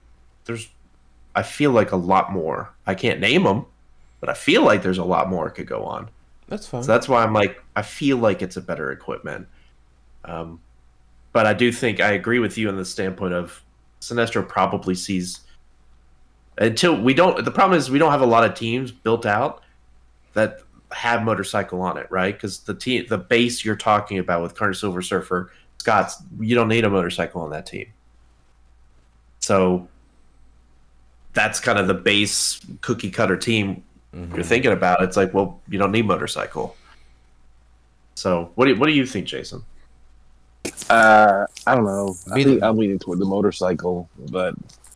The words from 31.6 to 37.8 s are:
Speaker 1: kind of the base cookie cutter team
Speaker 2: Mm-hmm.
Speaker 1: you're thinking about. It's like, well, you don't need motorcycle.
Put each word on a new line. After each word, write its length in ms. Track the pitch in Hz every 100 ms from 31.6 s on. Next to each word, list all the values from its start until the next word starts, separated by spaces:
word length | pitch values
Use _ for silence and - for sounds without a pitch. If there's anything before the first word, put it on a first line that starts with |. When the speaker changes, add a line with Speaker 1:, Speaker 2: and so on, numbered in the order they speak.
Speaker 1:
kind 180 | - 104
of 80 | 92
the 80 |
base 640 | 92 - 104 104 - - - - -
cookie 300 | - 113 101
cutter 260 | - 101 87
team 460 | - 110 98 92 - _ _
Speaker 2:
Mm-hmm. 200 | 85 87 87
Speaker 1:
you're 60 |
thinking 280 | 85 120 131
about. 300 | 90 90 90
It's 160 | 92 101
like, 160 | 95
well, 260 | 95 95 - -
you 100 | 98
don't 140 | 98
need 140 | 110 107
motorcycle. 680 | 87 73 - - - - - - - - _ _ _ - - _ _